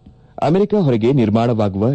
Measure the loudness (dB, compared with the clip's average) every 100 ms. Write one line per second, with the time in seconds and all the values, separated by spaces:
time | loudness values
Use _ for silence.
0 | -20 -20 -20 -6 -2 0 0 0 0 0
1 | 2 2 2 2 0 0 -2 -2 -2